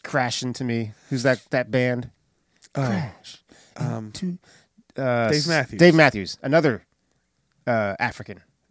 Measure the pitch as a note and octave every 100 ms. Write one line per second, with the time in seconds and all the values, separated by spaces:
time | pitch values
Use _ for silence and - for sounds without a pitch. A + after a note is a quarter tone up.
0 | - C#3+ B2 - B2+ A#2 B2+ A#2 A2 G#2+
1 | - C3+ B2+ B2+ - C3+ B2 B2+ B2 B2
2 | A#2+ - _ _ _ _ - - C3 G3
3 | C3+ - - - _ - _ - D3+ A#2
4 | G#2+ G#2 F#3 F3 _ - _ _ _ -
5 | C3 A#2+ A2+ D3+ D3+ D#3+ B2+ A2 F3 D#3+
6 | D3 G#2+ F#2 - C3+ D#3 D#3 G#2 - _
7 | _ _ _ _ _ _ - A#2 G#2 G2
8 | A#2+ - G2+ G2 _ _ _